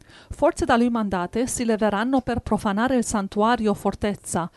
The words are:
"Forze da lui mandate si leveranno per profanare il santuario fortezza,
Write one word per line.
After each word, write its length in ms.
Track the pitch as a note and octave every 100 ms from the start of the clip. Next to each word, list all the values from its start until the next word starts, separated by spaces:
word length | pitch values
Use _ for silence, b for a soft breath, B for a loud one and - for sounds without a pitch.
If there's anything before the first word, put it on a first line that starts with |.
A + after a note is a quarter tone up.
| b b b
"Forze 360 | - D4 - E4+
da 100 | A#3+
lui 140 | A#3+
mandate 580 | A#3 G#3 F#3+ F3 A3+ B3
si 180 | - A3+
leveranno 560 | G#3+ G#3+ G3 A#3+ C4+
per 180 | B3+ A#3
profanare 560 | - G#3+ G#3+ G3 B3+ B3+
il 100 | A3+
santuario 680 | A3 G3 G#3 G#3+ A#3+ G#3+
fortezza, 760 | G3+ G3+ - G#3 F3 - F#3 E3+